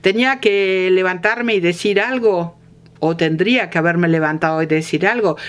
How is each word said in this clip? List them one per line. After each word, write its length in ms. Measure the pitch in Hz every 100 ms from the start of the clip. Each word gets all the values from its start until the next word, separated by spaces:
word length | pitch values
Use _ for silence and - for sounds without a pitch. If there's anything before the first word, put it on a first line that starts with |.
Tenía 400 | 190 214 254 262
que 480 | 220 202 196 190 185
levantarme 600 | 185 185 180 208 226 240
y 60 | 208
decir 400 | 170 170 208 196
algo, 580 | 220 262 226 185 170 - - - - -
o 160 | 156 165
tendría 540 | 165 160 196 247 180
que 80 | 170
haberme 300 | 165 170 170
levantado 540 | 165 156 156 160 160
y 40 | 160
decir 400 | 156 156 156 190
algo. 300 | 240 202 151